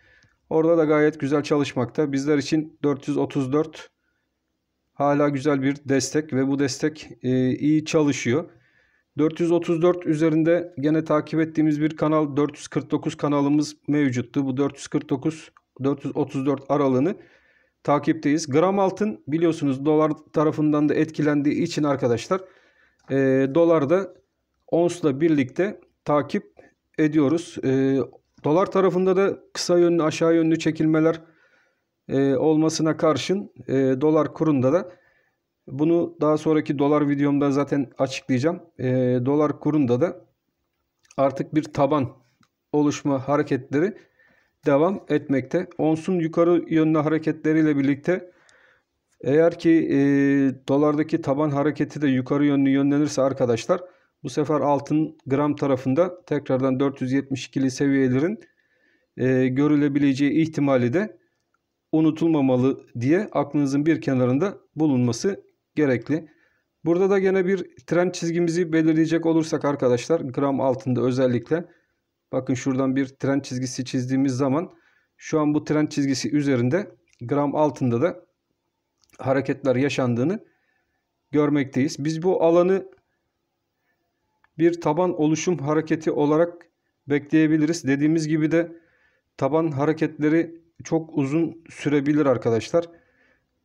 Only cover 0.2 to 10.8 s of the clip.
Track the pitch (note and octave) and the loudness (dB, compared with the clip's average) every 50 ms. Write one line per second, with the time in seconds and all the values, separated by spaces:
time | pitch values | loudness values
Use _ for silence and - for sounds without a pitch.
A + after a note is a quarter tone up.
0.2 | _ _ _ _ _ - D#3 D#3+ D#3+ E3 E3+ E3 D#3 D3+ D#3 D3+ D3+ D3+ D3+ D#3 | _ _ _ _ _ -2 0 2 4 4 4 4 4 4 4 4 4 2 2 0
1.2 | D3 C3+ D3 C#3+ C#3 - D#3+ D3 C#3+ C3 - C3 A#2+ A#2 - - D3+ C#3 C#3 C3+ | -2 0 0 0 0 2 0 0 0 0 -2 -4 -4 -2 -2 -2 -2 0 -2 -2
2.2 | C3+ D3 D3+ C#3+ C3+ - E3 D#3 D3+ D#3+ - _ - D3 C#3 B2 - D3 C#3+ C#3+ | 0 0 0 0 0 0 0 -2 -2 -4 -6 _ -2 -2 -2 -2 -4 -4 -2 -2
3.2 | C#3 C3+ - C#3+ C3+ B2+ C#3 D3+ D#3+ D#3 - - - - _ _ _ _ _ _ | -2 -2 -2 -4 -2 0 0 -2 -2 -4 -8 -18 -20 -20 _ _ _ _ _ _
4.2 | _ _ _ _ _ _ _ _ _ _ _ _ _ _ _ - C#3 C#3+ C#3+ D3 | _ _ _ _ _ _ _ _ _ _ _ _ _ _ _ -2 0 0 2 2
5.2 | D3 D3 C#3+ C3+ C3 D3+ C#3+ C#3 C3 C#3 C#3 C#3 - B2+ C3+ C3+ C3 - - D3+ | 0 0 -2 -2 0 0 0 0 0 -2 -4 -4 -2 -2 0 0 0 -2 -2 -4
6.2 | D3+ - B2+ C3 C3+ C3+ C#3 C3+ C#3+ C3 C3+ - D#3+ D#3 D#3 - - - - - | -4 -2 -2 -2 0 0 0 0 -2 -2 -2 -4 -4 -4 -4 -8 -14 -20 -14 -8
7.2 | - C3 B2+ B2+ B2+ B2+ B2 - - D3 D#3 D#3 D3+ - - D#3+ D3+ C#3+ C3+ - | -4 -2 0 0 0 0 0 0 0 0 0 0 0 0 0 0 2 0 0 -2
8.2 | - A#2+ A#2 D#3 F#3+ - - _ _ _ _ _ _ _ _ _ _ _ _ C#3+ | -2 -2 0 -2 -2 -6 -12 _ _ _ _ _ _ _ _ _ _ _ _ -2
9.2 | D3 D#3 D#3 - F3 E3 E3+ E3+ E3+ E3+ F3 D#3+ E3+ F3+ F3 F3 - D3+ D#3 D3 | -2 0 0 -2 0 0 0 0 0 0 0 2 2 2 2 0 -2 -4 0 0
10.2 | E3 E3 D#3 D#3+ D#3 E3 E3+ F3 E3+ E3+ - - | 2 2 2 2 2 2 2 0 -2 -4 -6 -4